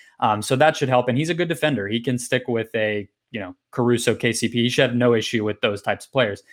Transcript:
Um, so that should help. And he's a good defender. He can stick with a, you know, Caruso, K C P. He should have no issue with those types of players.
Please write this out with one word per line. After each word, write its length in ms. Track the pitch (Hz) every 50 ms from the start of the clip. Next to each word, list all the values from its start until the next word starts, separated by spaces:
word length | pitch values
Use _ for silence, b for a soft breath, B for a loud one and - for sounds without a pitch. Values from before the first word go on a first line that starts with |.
| b b b b
Um, 200 | - 113 107 104
so 140 | 107 - 139
that 200 | 131 151 160 156
should 140 | - 147 131
help. 180 | 131 123 123 123
And 100 | 117 131
he's 100 | 156 160
a 60 | 175
good 140 | 165 180 165
defender. 380 | 165 - - 151 143 107 98 101
He 120 | 110 117
can 180 | 117 135 127 120
stick 300 | - - 131 127 127 -
with 260 | 120 113 110 - -
a, 340 | 113 107 107 107 104 101 - _ _ _ _
you 100 | - 110
know, 160 | 95 90 90 - _ _
Caruso, 460 | - - 120 120 120 113 - 123 110
K 180 | - - 120 110
C 140 | - - -
P. 160 | - 120 117
He 60 | 123
should 200 | 123 - 139 123
have 60 | 120
no 180 | 120 123 123 120
issue 320 | 110 110 - - 113 104
with 160 | 107 104 -
those 220 | - 110 104 101 -
types 220 | 113 101 92 -
of 60 | -
players. 300 | - 135 123 107 101 - b b